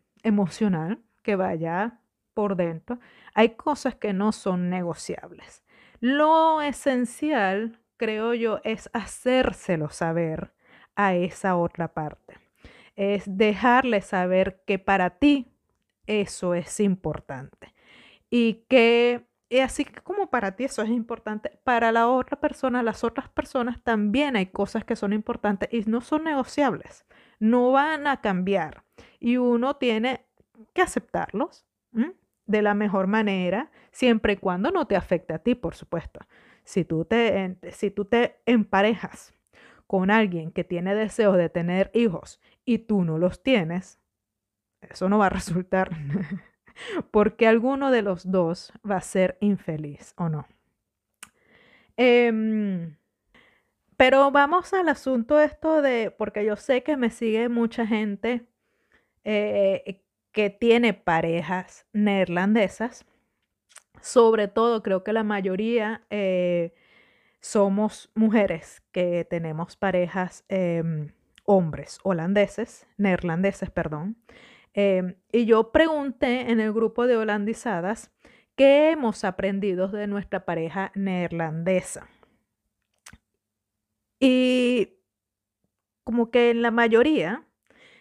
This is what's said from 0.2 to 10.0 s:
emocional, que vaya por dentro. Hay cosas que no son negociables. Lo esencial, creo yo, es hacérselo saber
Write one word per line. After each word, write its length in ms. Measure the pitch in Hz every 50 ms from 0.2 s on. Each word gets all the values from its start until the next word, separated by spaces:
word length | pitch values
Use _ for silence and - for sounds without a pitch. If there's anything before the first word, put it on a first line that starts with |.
| -
emocional, 760 | 226 208 208 202 160 - - 226 208 185 160 160 165 214 - _ _ _ _ _
que 140 | - 208
vaya 640 | 190 190 190 185 160 165 165 165 180 208 240 - _ _ _ _ _ _ _ _
por 220 | - 208 202 196
dentro. 420 | 175 180 170 165 160 - - 240 240 - - _ - - - -
Hay 160 | 208 220 220
cosas 440 | 226 - - 302 294 - - 262 240
que 180 | - - 202 196
no 200 | 185 202 214 208
son 360 | - - 208 185 175 180 175
negociables. 960 | 180 180 175 170 160 - - - 170 - - - - - - - - _ _ _ _ _ _ _ _ _
Lo 600 | - 240 277 294 302 311 320 320 320 320 320 311
esencial, 1160 | 294 294 262 - - 285 262 247 247 233 - - - 302 311 247 202 190 190 202 226 233 226 _ _ _ _
creo 380 | _ 240 220 214 214 220 233 240
yo, 260 | 240 226 226 214 - -
es 260 | 220 220 185 - - -
hacérselo 960 | 240 196 - - - - 254 254 254 254 240 190 - - - 180 160 151 151
saber 600 | - -